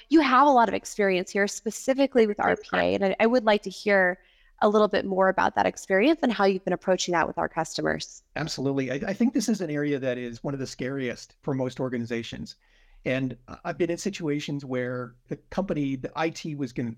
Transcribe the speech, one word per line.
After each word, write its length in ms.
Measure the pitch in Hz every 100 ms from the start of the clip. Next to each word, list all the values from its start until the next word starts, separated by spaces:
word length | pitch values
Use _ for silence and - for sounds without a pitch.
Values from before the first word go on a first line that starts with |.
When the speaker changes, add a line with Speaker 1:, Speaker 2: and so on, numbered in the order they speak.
| -
Speaker 1:
you 100 | 320
have 260 | 277 254 285
a 40 |
lot 160 | 254 220
of 60 |
experience 580 | 196 - - 196 180 185
here, 160 | 202 202
specifically 800 | - 226 - - 262 277 254 220
with 100 | 208
Speaker 2:
That's 120 | -
Speaker 1:
R 60 | 180
P 40 |
A, 60 | -
Speaker 2:
correct. 340 | 185 175 190
Speaker 1:
and 20 | 196
I, 180 | 185
I 20 | 226
would 180 | 254 214
like 160 | 208
to 60 | 196
hear 500 | 185 208 202 180 180 _ _ _ -
a 60 | 214
little 180 | 214 214
bit 180 | - 196
more 240 | 190 190
about 260 | 185 190 208
that 100 | 190
experience 540 | - - 190 254 330
and 100 | 254
how 140 | 214 196
you've 180 | 190
been 100 | -
approaching 400 | 175 - 185 -
that 120 | 170 -
with 120 | -
our 100 | 165
customers. 720 | - 160 - 156 156 - - _ -
Speaker 2:
Absolutely. 560 | 156 - 135 139 131
I, 40 | 139 196
I 60 |
think 200 | 196 240
this 160 | 277 214
is 120 | 208
an 100 | 175
area 260 | 147 147 139
that 220 | 127 123
is 240 | 123 117
one 100 | 156
of 60 | 139
the 80 | 131
scariest 720 | - 127 139 127 - - _
for 140 | - 135
most 240 | 127 131
organizations. 760 | 131 123 120 117 117 - - - _ _ _ _ -
And 300 | 131 131 120 -
I, 100 | - 175
I've 120 | 151
been 120 | 170
in 80 | 170
situations 680 | 208 202 160 147 147 143 139
where 500 | 127 123 123 120 - -
the 80 | 143 -
company, 460 | - 196 156 139 135
the 160 | 127 -
I 140 | 165
T 260 | 160 160 143
was 180 | 131
gonna, 200 | - 120